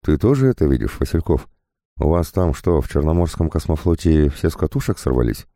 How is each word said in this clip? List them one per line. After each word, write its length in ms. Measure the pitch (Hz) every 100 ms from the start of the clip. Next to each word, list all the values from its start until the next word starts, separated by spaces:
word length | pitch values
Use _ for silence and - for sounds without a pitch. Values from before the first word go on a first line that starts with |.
Ты 140 | - 76
тоже 260 | 113 139
это 200 | 131 120
видишь, 340 | 76 64 52 -
Васильков? 480 | - 82 - 80 - _ _ _ _ -
У 120 | 76
вас 220 | 85 85
там 220 | - 87
что, 260 | 69 92 80
в 80 | -
Черноморском 640 | 73 76 85 85 - 80
космофлоте 800 | 85 - 78 90 82 85 78 73
все 220 | - 85
с 40 |
катушек 440 | - - 139 - 95
сорвались? 480 | - 64 58 - -